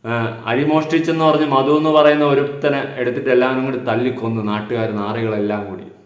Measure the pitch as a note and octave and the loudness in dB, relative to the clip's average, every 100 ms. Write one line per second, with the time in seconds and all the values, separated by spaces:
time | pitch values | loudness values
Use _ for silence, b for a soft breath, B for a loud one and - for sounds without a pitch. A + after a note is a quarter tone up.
0 | A#2 A#2 A#2 A#2 - B2 D3 D#3 D3+ E3 | -4 -4 -4 -6 -4 0 2 0 2 0
1 | D#3+ D#3+ D#3 D3 D3+ C3+ C#3 D3+ D#3 D#3 | 0 2 2 2 2 2 2 2 4 6
2 | D3+ D3 D3 C#3 C#3+ - D3 C#3 C3+ B2+ | 6 4 2 2 0 -2 -2 -2 -4 -4
3 | B2 B2 C3+ B2 B2+ C3 C3+ B2 A2+ A2+ | -2 -2 2 2 4 0 -2 -4 -2 0
4 | B2 A2+ A2+ A2+ G#2 G#2+ G#2 A#2 A2 G#2 | -2 -2 -4 -4 -2 -4 -4 -4 -2 -4
5 | G#2 A2+ A2+ G#2 G2+ G#2 G2+ F#2 F#2 - | -4 -4 -2 -2 -2 -4 -6 -12 -14 -20